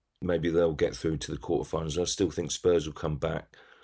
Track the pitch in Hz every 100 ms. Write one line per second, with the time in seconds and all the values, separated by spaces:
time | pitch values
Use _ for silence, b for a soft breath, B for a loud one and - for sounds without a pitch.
0 | _ _ 90 85 82 82 85 73 - -
1 | 82 78 - 76 - 80 - 80 80 80
2 | 85 - 90 90 78 - 92 85 78 -
3 | 80 73 80 78 - b b b